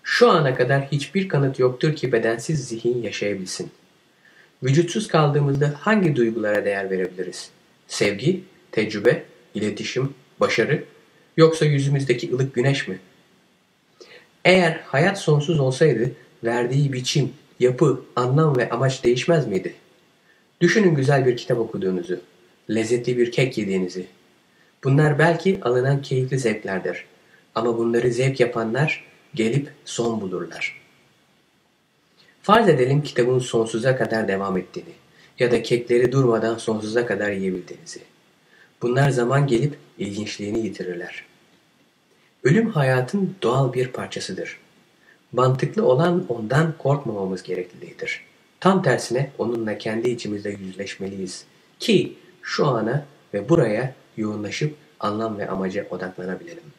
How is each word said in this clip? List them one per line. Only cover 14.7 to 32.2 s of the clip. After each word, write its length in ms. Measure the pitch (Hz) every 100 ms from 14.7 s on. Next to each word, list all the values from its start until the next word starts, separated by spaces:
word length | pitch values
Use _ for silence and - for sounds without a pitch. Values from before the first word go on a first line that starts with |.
| 156 -
hayat 340 | 135 180 190
sonsuz 400 | - 147 147 160
olsaydı, 520 | 131 131 156 113 127 - - _
verdiği 500 | 113 120 120 139 139
biçim, 400 | 127 127 156 120 - _ _
yapı, 420 | 123 127 151 - - -
anlam 420 | 127 143 160 127
ve 120 | 113
amaç 340 | 123 131 -
değişmez 440 | 120 123 - 170 117
miydi? 260 | 95 - - _ _ _ _ _ _ _ _
Düşünün 340 | 170 220 190 147
güzel 300 | 131 139 127
bir 120 | 120
kitap 200 | - 117
okuduğunuzu, 600 | 104 98 92 92 87 87 - _ _ _ -
lezzetli 480 | 110 110 120 120 123
bir 140 | 117
kek 260 | - 135 -
yediğinizi. 480 | 98 95 90 92 - _ _ _ _ _ _ _
Bunlar 360 | 135 143 151 143
belki 400 | 160 165 190 190
alınan 400 | - 127 131 143
keyifli 380 | - 131 127 131
zevklerdir. 680 | 113 107 101 95 90 - - _ _ _ _ 113
Ama 220 | 120 113
bunları 340 | 117 117 123
zevk 280 | 117 135 135
yapanlar 680 | 120 117 110 123 156 - - _ _ -
gelip 340 | 110 139 143 - -
son 360 | - 117 110
bulurlar. 600 | 95 87 82 - - - _ _ _ _ _ _ _ _ _ _ _ _ _ _